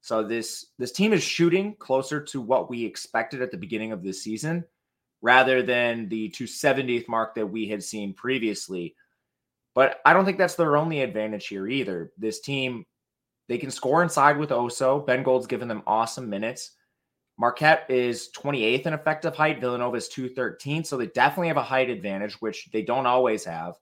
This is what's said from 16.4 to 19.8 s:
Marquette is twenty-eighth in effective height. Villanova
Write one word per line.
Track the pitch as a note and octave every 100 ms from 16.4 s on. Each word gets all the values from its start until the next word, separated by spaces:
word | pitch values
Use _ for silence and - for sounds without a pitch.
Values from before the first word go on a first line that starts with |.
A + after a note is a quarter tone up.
| A2 C3 - _ _ _ _ _ _ -
Marquette | A#2 - D3+ D#3 -
is | B2+ B2 A#2 -
twenty-eighth | - C#3+ C#3+ A2 B2+ E3+
in |
effective | D3+ D#3 D#3 E3 -
height. | D#3 D3
Villanova | B2 A#2+